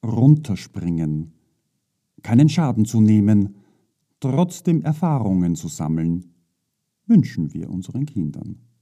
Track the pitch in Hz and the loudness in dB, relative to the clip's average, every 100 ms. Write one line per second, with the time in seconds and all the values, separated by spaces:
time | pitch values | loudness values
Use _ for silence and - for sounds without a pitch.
0 | 117 113 135 151 151 92 - - 85 82 | -6 2 6 6 4 -8 -8 -8 -4 -2
1 | 80 76 78 _ _ _ _ _ _ _ | -2 -4 -8 _ _ _ _ _ _ _
2 | _ _ - 113 151 156 156 117 104 113 | _ _ 0 4 4 2 -2 0 -2 2
3 | 107 107 104 104 98 - _ _ _ _ | 4 4 4 2 0 -6 _ _ _ _
4 | _ _ 135 131 180 - - 170 - 156 | _ _ -4 -2 -2 -2 -2 -2 -2 -2
5 | 175 143 104 95 87 82 85 78 78 80 | -2 -2 0 0 0 -4 -8 -10 -6 -4
6 | 82 85 90 _ _ _ _ _ _ _ | -2 -4 -8 _ _ _ _ _ _ _
7 | _ 220 120 - 78 80 85 87 95 127 | _ 2 2 -2 -6 -6 -10 -10 -8 -8
8 | 147 110 78 - - 107 _ _ | -6 -6 -6 -8 -14 -16 _ _